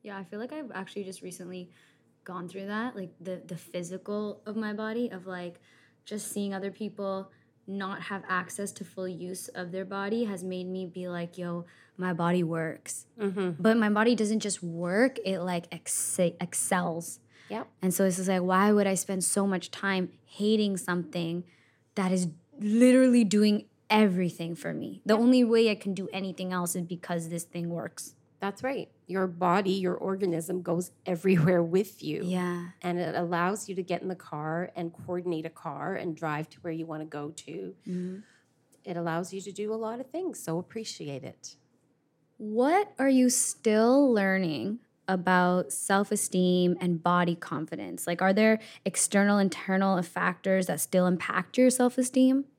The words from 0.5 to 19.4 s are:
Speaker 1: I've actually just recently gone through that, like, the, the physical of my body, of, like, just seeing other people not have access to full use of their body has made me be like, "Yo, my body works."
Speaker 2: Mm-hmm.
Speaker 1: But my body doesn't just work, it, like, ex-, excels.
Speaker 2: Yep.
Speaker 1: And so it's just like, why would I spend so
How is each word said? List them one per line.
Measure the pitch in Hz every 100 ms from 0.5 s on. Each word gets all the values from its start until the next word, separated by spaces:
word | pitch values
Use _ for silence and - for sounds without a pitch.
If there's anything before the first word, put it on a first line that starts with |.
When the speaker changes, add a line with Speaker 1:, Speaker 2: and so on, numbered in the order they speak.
Speaker 1:
I've | 302 262
actually | 190 190 202
just | 190 185
recently | 180 - 175 185 175 _ _ _ _ _
gone | - 180 175
through | 190 196
that, | 214 247
like, | 208 180 _
the, | 175 180
the | - 170
physical | - 180 175 185 190 208 208 208
of | -
my | 214 214
body, | 208 220 226 240
of, | 185 185
like, | 180 175 175 _ _ _ _
just | - 208 -
seeing | 208 202
other | 190 196
people | 190 208 - 196 190 190 _ _ _
not | - 196 190 196
have | 175 196 -
access | 185 175 - 202
to | -
full | 180 - 185
use | 165 180 185 -
of | - 175
their | 185
body | 190 196 202 233
has | 226 190
made | 185 185 180
me | 185
be | 180 180 180
like, | 175 170 175
"Yo, | 175 170 170 - _
my | - 185
body | 170 170 180
works." | 165 165 160 - - - - -
Speaker 2:
Mm-hmm. | 202 190 185 160
Speaker 1:
But | 220 226
my | 214
body | 208 226
doesn't | 233 208 220
just | 208 -
work, | 175 165 175 196 262 262
it, | 190 190
like, | 180 175 170
ex-, | 170 - - - -
excels. | 175 - 180 - - 185 175 165 170 - _ _ -
Speaker 2:
Yep. | 214 - _
Speaker 1:
And | 185
so | 175
it's | 190 180
just | 185
like, | 185
why | 180 185 208
would | 208 196
I |
spend | 190 - 190
so | 175 202